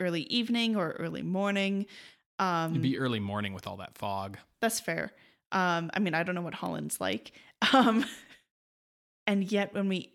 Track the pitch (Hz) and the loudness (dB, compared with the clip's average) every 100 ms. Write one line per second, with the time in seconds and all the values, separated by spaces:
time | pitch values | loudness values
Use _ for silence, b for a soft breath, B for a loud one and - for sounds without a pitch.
0 | 180 170 - 240 233 240 233 214 165 - | -2 -2 0 0 2 2 2 2 0 -2
1 | 165 165 165 185 202 202 196 196 202 B | -4 -4 -2 0 2 2 2 0 -2 B
2 | B B B - 190 170 165 156 123 135 | B B B -2 0 2 2 2 2 2
3 | 131 113 101 104 101 95 - 95 95 - | 0 0 0 -2 -2 -4 -10 -10 -12 -6
4 | 104 98 98 98 - - 226 220 - 165 | -4 -2 -4 -10 -18 -2 -2 -2 -4 -6
5 | - - b b - 190 180 170 170 - | -6 -12 b b -4 0 2 0 -2 0
6 | 196 160 175 180 170 - 175 - 147 - | 0 0 0 -2 -4 -6 -6 -4 -6 -4
7 | 180 208 - - - - 214 269 240 220 | -2 -2 -6 -20 -14 -2 4 6 6 4
8 | 285 B B B B _ _ _ _ _ | 0 B B B B _ _ _ _ _
9 | _ _ - 196 190 202 202 202 196 185 | _ _ 0 0 2 0 0 -2 0 -2
10 | - | -4